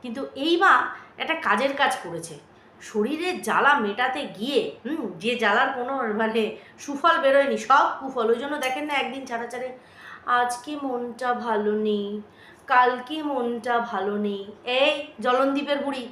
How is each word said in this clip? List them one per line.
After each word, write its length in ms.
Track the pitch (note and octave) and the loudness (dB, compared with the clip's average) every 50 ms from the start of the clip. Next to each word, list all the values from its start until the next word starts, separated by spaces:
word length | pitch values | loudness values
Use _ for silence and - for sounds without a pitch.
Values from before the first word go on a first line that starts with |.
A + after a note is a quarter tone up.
কিন্তু 240 | - B3 A3 C#4 C4+ C4+ - | -10 -10 -8 -8 -8 -8 -8
এই 220 | - C#4+ E4 E4+ | -4 2 2 4
মা 180 | F4 G4 F4+ C4+ - - - - - - - - - | 6 6 6 6 6 4 -2 -8 -14 -18 -20 -10 -8
একটা 160 | B3+ - D#4+ | -4 -2 -2
কাজের 400 | E4 - G#3 G#3 G#3+ C4 C#4 C4+ | -2 2 2 2 4 2 0 2
কাজ 200 | - C#4 B3 - - | 2 2 0 0 -2
করেছে, 360 | - F3 E3 E3 E3 - D3+ C#3+ - - - - - - - - | -6 -10 -10 -10 -10 -12 -14 -16 -18 -20 -20 -20 -20 -20 -20 -20
শরীরের 600 | - - - G#3+ G#3 B3+ D4+ D#4 F4 F#4 F4+ - | -20 -6 -2 -2 0 0 -2 -2 -2 -4 -4 -4
জ্বালা 320 | - A3 E3 E3+ A3+ C4+ D4 C4 | -2 0 2 4 6 6 4 4
মেটাতে 420 | A3 G3+ G3 - B3 B3+ B3+ D4 B3+ G#3 E3 F#3+ | 2 -2 0 0 -2 -2 -2 -4 -6 -8 -8 -8
গিয়ে, 380 | G#3+ C#4 C#4+ A#3+ - - - - - | -6 0 0 0 0 0 -8 -10 -8
হুম, 280 | A#3+ D#4 D#4+ B3+ F#3+ F3+ E3 | -6 -6 -6 -6 -8 -8 -4
যে 160 | F#3 A#3 B3 | -2 -2 -2
জ্বালার 380 | G3+ A3 G#3 G#3 A#3+ C4+ C4+ | 2 2 2 4 4 2 2
কোনো 200 | - B3 B3 B3+ C#4 C4 A#3+ A3 G#3 | 0 -4 -4 -4 -4 -4 -2 -2 -2
মানে 420 | A3 A3+ A3 G#3 A#3 G#3+ - - - - - - - | 0 -2 0 0 0 -2 -2 -4 -10 -16 -20 -20 -16
সুফল 400 | - - C#4+ C#4 - E4 D#4 C#4+ | -10 -10 -6 2 4 4 4 4
বেরোয়নি, 380 | C4+ C4+ C4+ C#4 C#4 B3 A3+ G#3+ | 4 4 4 4 4 4 0 -2
সব 280 | - - C4+ D4 E4 - - - | 2 4 6 6 6 2 0 -4
কুফল। 300 | C#4 C4 - B3 A3 A3 | -8 -6 -4 -2 2 2
ওই 80 | A#3 A#3+ | 2 0
জন্য 180 | C#4 C#4+ D4 | 0 -6 -4
দেখেন 280 | - B3+ B3+ B3+ D4 D4+ | -2 -2 -2 -2 -2 -4
না, 100 | D4+ C#4+ | -2 -2
একদিন 320 | C4+ B3 A#3 B3 C4+ C4 | -2 -2 -2 -6 -8 -8
ছাড়া 200 | A#3 A#3+ A3+ A#3 | -6 -6 -6 -6
ছাড়ে, 320 | A#3 B3 B3 B3+ B3+ B3+ - - - - - - - - - - | -8 -8 -8 -8 -8 -10 -14 -20 -20 -20 -20 -20 -18 -18 -12 -2
"আজকে 500 | - - A#3+ B3 A#3+ A#3+ - - D4+ D4+ C#4+ | 2 2 2 2 2 -2 -6 -8 -10 -8 -6
মনটা 520 | C#4 C4 B3 A#3+ A#3+ A#3+ A#3 - B3+ B3 B3 | -4 -4 -4 -4 -6 -8 -8 -4 -2 -2 -2
ভালো 380 | G#3+ A3 A#3 A3 G#3 G#3 G#3 | 0 0 0 0 2 2 2
নেই, 500 | G#3+ G#3+ G#3+ G#3+ G#3 G3+ G3+ G3+ G#3 G#3+ G#3 - - - - - - - - | 0 2 2 0 0 0 -2 -4 -6 -8 -10 -14 -20 -20 -20 -20 -20 -20 -2
কালকে 560 | - C4 B3 B3 B3 B3+ A#3+ - - D#4 D#4 | 4 6 6 6 6 2 0 -6 -8 -8 -4
মনটা 560 | D4+ D4+ C#4 B3 A#3+ A#3+ A#3+ A#3 A3+ B3 A#3+ A#3 | -4 -2 -2 -2 -2 -2 -4 -4 -2 0 0 0
ভালো 380 | G#3+ G3+ G3+ F#3+ F#3+ G#3 G#3 G#3 | 0 -2 -4 -2 -2 -2 -2 -2
নেই।" 340 | G#3 G3+ G3+ G3 G3 - - - - | -2 -2 -4 -6 -8 -12 -16 -12 -6
এই 420 | A#3 B3 C4 C#4 D4+ D4 C#4+ - - - - | -2 2 4 4 4 2 0 -6 -12 -12 -4
জলনদীপের 580 | G#3+ B3 B3 C4 C4+ C#4 C#4 C#4 - C#4+ C#4+ C#4 | 0 2 4 4 4 2 2 0 0 0 -2 0
বুড়ি 300 | C4+ C#4 C4 B3+ A#3 G#3+ | 0 -4 -4 -6 -8 -10